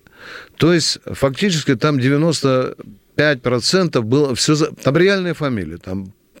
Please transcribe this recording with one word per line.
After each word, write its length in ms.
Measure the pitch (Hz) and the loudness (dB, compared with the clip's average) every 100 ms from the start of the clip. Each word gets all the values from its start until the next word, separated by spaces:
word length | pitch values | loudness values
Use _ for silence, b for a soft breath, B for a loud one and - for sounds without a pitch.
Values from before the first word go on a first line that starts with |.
| _ B B B B - | _ B B B B 0
То 160 | 160 | 2
есть, 260 | 175 - - - | 4 0 -4 -10
фактически, 680 | - 135 131 202 160 135 120 | -2 -2 0 0 0 0 0
там 240 | 151 139 | 0 2
девяносто 800 | 127 143 165 127 135 131 127 - - - _ - | 2 2 0 0 0 0 -2 -8 -18 -20 _ 0
пять 260 | 151 131 | 0 0
процентов 640 | 123 120 - 185 170 135 110 | -2 -2 0 2 2 0 2
было 280 | 139 143 | 2 2
все 220 | 117 - 151 | 0 0 2
за-, 160 | 156 | 0
там 240 | - 131 151 | -2 0 2
реальные 380 | 190 196 180 | 2 2 -2
фамилии, 420 | 151 143 110 78 85 | -4 -4 -2 -6 -10
там 380 | 98 95 95 - _ - | -8 -8 -10 -18 _ -16